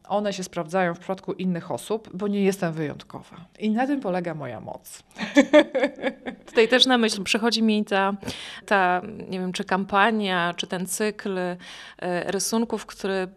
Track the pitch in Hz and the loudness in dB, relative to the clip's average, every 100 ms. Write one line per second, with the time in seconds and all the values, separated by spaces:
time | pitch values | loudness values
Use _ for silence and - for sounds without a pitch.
0 | - 202 208 190 185 175 160 185 180 170 | -4 -2 -2 -4 -6 -6 -2 0 0 -2
1 | - 190 - - 185 170 170 - - 220 | -6 -8 -6 -4 -2 -2 -4 -6 -4 -6
2 | - 185 208 202 196 190 170 156 151 - | -6 -6 -2 2 2 2 -2 -2 -6 -6
3 | - 139 - - 170 - 214 214 262 285 | -14 -16 -16 -20 -20 -6 -2 0 0 0
4 | 202 180 175 156 135 107 - - - - | -2 -2 -4 -6 -8 -10 -10 -14 -16 -20
5 | - - 220 285 - 302 294 269 277 - | -18 -10 2 4 8 6 6 2 -2 -2
6 | 269 - - - - - 220 247 247 247 | -6 -6 -10 -14 -2 4 6 6 6 6
7 | 220 214 185 226 233 226 220 214 208 196 | 4 0 -2 0 2 2 4 2 2 2
8 | 196 202 - - - - - 202 180 180 | 2 0 -6 -10 -12 -12 0 4 4 2
9 | 208 214 - 185 185 180 202 185 196 202 | -2 -10 -8 -4 -4 -4 -2 -2 2 4
10 | 208 220 202 185 175 175 180 180 185 - | 4 4 0 0 0 -2 -6 -6 -4 -2
11 | 214 208 208 185 180 180 - - - - | -2 -2 -4 -2 -4 -6 -10 -18 -18 -8
12 | 180 175 - 185 - 226 226 214 - - | -4 -2 -2 -2 -2 0 0 -4 -6 -8
13 | 196 190 185 | -4 -2 -4